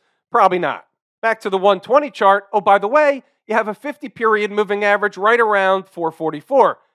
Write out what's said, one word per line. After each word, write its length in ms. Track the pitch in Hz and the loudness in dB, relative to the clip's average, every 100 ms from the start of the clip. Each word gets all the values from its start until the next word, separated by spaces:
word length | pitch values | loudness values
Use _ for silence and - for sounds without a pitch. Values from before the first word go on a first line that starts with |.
| _ _ _ | _ _ _
Probably 260 | 233 196 185 | 2 2 2
not. 280 | 156 117 - _ _ _ | -4 -6 -14 _ _ _
Back 180 | 226 220 | -4 -4
to 80 | 208 | -4
the 80 | 190 | 0
one 220 | 190 190 | 0 0
twenty 300 | 196 269 294 | 0 0 0
chart. 380 | - 202 196 202 | 0 2 2 0
Oh, 80 | 214 | -2
by 180 | 190 196 | 2 2
the 100 | 202 | 2
way, 340 | 294 294 269 - _ - | 0 0 -2 -8 _ -6
you 80 | |
have 140 | 220 214 | -4 -4
a 60 | |
fifty 340 | 202 285 - 254 | -8 -10 -12 -14
period 420 | - 226 214 208 | -6 -2 -2 -2
moving 320 | 208 202 202 | -4 -4 -2
average 340 | 208 202 208 190 | 0 0 -2 -2
right 220 | 202 233 | 0 2
around 480 | 226 202 190 190 190 | 2 0 0 0 -4
four 240 | - 165 | -8 -8
forty-four. 680 | - 160 151 - 269 190 135 _ | -6 -8 -8 -2 2 2 0 _